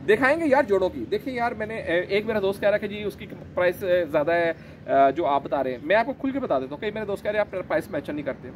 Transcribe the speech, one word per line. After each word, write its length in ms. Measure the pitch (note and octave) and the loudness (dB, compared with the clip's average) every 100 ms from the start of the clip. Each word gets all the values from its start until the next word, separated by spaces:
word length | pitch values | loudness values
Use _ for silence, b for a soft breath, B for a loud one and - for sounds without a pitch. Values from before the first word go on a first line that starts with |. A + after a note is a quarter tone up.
| C3+ | 2
दिखाएंगे 400 | G#3 C4 D#4+ E4 | 4 4 4 4
यार 200 | C4+ C#4 | 4 4
जोड़ों 240 | G3 F#3 | 2 2
की। 100 | C#3+ | -2
देखिए 340 | A2+ G3+ C4+ | -4 -4 -4
यार, 200 | B3+ A#3+ | -4 -4
मैंने, 220 | A3+ G#3+ A3 | -4 -8 -6
ए, 320 | F3+ E3+ E3+ | -2 0 2
एक 140 | G3 G#3+ | -2 0
मेरा 140 | G#3+ | 0
दोस्त 220 | F#3+ G3 | 0 2
कह 80 | G#3 | 2
रहा 100 | G#3 | 2
है 60 | G#3 | -2
कि 80 | G#3 | -6
"जी, 80 | |
उसकी 220 | G#3 - G#3 | -8 -8 -14
प्राइस, 580 | - - - F3+ F3+ | -14 -8 0 0 2
ए, 220 | F#3+ F3+ E3 | 2 2 2
ज़्यादा 240 | D3+ D3 | 2 2
है, 220 | E3+ E3+ D#3+ B B - | 2 2 -2 B B 0
अ, 240 | C3+ C#3 | 6 6
जो 120 | C#3+ | 4
आप 200 | D#3+ C#3 | 0 0
बता 180 | D3 D3 | 0 -2
रहे 120 | C3 | -2
हैं।" 100 | B2 | -4
मैं 120 | D3 G3+ | 2 2
आपको 180 | A#3 | 2
खुल 180 | C4 C4+ | -2 -4
के 80 | C4+ | -4
बता 200 | B3+ D3 | 0 -2
देता 160 | C3+ D3 | -2 -6
हूँ, 60 | |
कई 100 | G#3+ | -6
मेरे 140 | G#3+ G#3 | -6 -6
दोस्त 180 | F#3+ | -4
कह 80 | G#3 | -2
रहे 100 | G#3 | -2
हैं 60 | G#3 | -2
"आप 200 | F#3+ F3+ | -4 -2
price 240 | D#3+ D#3+ | -2 -2
mention 240 | D#3 C#3 D3+ | -8 -6 -6
नहीं 100 | C#3+ | -6
करते।" 240 | B2+ B2 | -8 -10